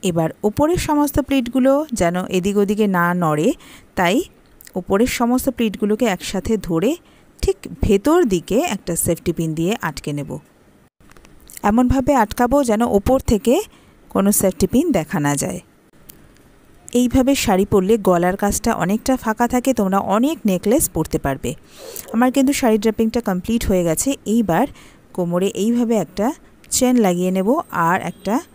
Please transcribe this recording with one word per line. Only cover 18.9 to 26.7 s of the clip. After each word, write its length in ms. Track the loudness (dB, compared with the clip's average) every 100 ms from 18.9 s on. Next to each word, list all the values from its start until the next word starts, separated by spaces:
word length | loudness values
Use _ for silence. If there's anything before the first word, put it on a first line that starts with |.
| -2 0 -2
ফাঁকা 220 | -2 0 0
থাকে, 220 | 0 0 0
তোমরা 200 | 2 0 0 0
অনেক 220 | 2 0 -2
নেকলেস 340 | 0 2 0 0 -4
পরতে 220 | -4 -4 -4
পারবে। 260 | -4 -6 -10 -14 -20 -18 -16 -8 0
আমার 140 | 2 2
কিন্তু 160 | 0 2
শাড়ি 180 | 2 2
ড্রাপিংটা 360 | 0 0 -2 -2 -4
কমপ্লিট 340 | -6 -2 -2 0
হয়ে 140 | 0 0
গেছে। 220 | -2 -2 -4 -2 0
এইবার 300 | 2 0 0 -6 -20 -20 _ -6
কোমরে 320 | -2 0 -2 -2
এইভাবে 320 | -2 0 0 0 -2
একটা 220 | -2 -4 -4 -14 _ -8